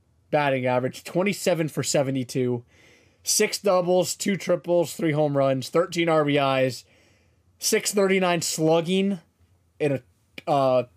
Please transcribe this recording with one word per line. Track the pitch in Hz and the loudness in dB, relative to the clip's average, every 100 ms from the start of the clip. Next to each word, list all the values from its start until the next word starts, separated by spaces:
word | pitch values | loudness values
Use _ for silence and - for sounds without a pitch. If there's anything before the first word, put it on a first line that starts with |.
| _ _ _ | _ _ _
batting | 151 143 135 127 | 0 2 0 0
average, | 127 127 - | 0 -2 -6
twenty-seven | - 170 196 185 190 165 156 | -6 -2 -2 -2 0 0 -2
for | - | -4
seventy-two, | 131 160 135 135 123 135 123 120 - _ _ _ _ _ | -2 0 0 -2 -4 -4 -2 -4 -8 _ _ _ _ _
six | - - 214 - | -4 0 0 -2
doubles, | 202 180 175 180 175 - | 0 2 2 2 0 -4
two | 202 190 | -4 -4
triples, | - 175 170 175 165 - | -2 -2 0 0 0 -2
three | 165 | -2
home | 147 151 143 | 0 0 2
runs, | 135 135 120 | 2 0 -2
thirteen | 165 180 170 170 | -2 0 0 2
R | 156 147 | 2 2
B | 143 | 2
Is, | 139 131 131 120 - _ _ _ _ _ _ _ | 2 2 0 -2 -14 _ _ _ _ _ _ _
six | - 214 - | -2 -2 0
thirty-nine | 202 196 190 180 170 | 0 2 2 2 0
slugging, | - - 160 165 165 190 196 190 - _ _ _ _ - | -2 -2 2 2 2 0 0 -4 -10 _ _ _ _ -4
and | 147 | -2
a, | 131 - _ _ - - | -2 -6 _ _ -12 -2
uh, | 143 135 127 120 | 0 2 2 0